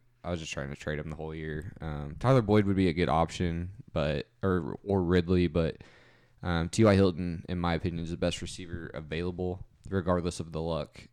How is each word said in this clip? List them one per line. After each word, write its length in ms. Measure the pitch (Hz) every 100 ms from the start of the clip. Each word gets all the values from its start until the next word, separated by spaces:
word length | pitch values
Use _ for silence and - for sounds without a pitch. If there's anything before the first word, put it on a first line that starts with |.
| _ _
I 80 | 85
was 80 | 87
just 120 | 78
trying 180 | - 69
to 40 | 71
trade 220 | - 76
him 140 | 76
the 40 | 76
whole 200 | 78 80
year. 360 | 78 78 76 -
Um, 340 | 80 73 73 78
Tyler 220 | 120 131
Boyd 240 | 101 107 101
would 100 | 95
be 140 | 92
a 40 |
good 160 | 80 85
option, 600 | 78 82 - 90 85 90 98 -
but, 340 | 82 73 73 - _
or, 380 | 98 90 69 50
or 200 | - 98
Ridley, 420 | 85 90 85 92 87
but, 380 | 82 82 - - - _ _ _ _
um, 260 | 90 85 82
T 160 | -
Y 120 | 110 98
Hilton, 500 | 98 82 87 82 -
in 120 | 87
my 160 | 87 82
opinion, 280 | 92 82
is 60 | 82
the 80 | 85
best 240 | 87 -
receiver 460 | - - 87 85 80 73
available, 680 | 78 78 90 87 90 90 - _ -
regardless 520 | 95 85 90 87 -
of 120 | 82
the 100 | 80
luck, 380 | 80 80 73 - -